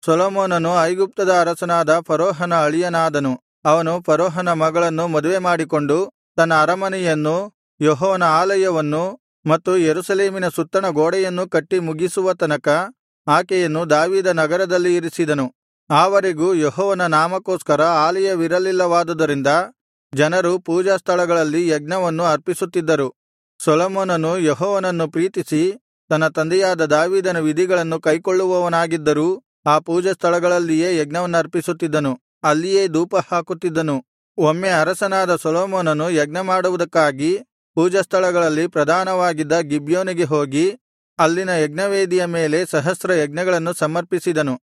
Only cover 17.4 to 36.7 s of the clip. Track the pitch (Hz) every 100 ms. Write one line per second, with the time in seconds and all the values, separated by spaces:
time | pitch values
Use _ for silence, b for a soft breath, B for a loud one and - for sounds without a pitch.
17.4 | 185 185 - 147 160 165 156 180 196 180
18.4 | 165 180 190 190 180 170 165 165 156 143
19.4 | 135 156 196 _ _ _ _ 131 151 180
20.4 | 175 185 180 170 185 190 - 180 175 170
21.4 | 156 156 175 151 147 190 175 160 175 151
22.4 | - 180 180 180 160 156 135 - _ _
23.4 | _ _ - 156 185 190 190 175 160 185
24.4 | 160 143 190 196 190 170 156 160 180 190
25.4 | 170 156 180 202 _ _ _ 156 160 -
26.4 | 160 185 190 175 156 151 170 196 185 170
27.4 | 156 151 185 180 165 160 160 160 185 185
28.4 | 190 180 175 170 170 165 151 151 165 196
29.4 | _ _ 151 151 170 170 185 180 175 175
30.4 | 175 175 170 160 175 170 147 160 175 170
31.4 | 151 175 160 170 165 151 143 127 _ _
32.4 | 156 151 175 196 190 156 175 196 - 175
33.4 | 165 175 180 156 160 139 - _ _ -
34.4 | 156 160 190 175 156 185 196 190 180 170
35.4 | 160 160 196 190 165 151 165 165 147 165
36.4 | 190 185 185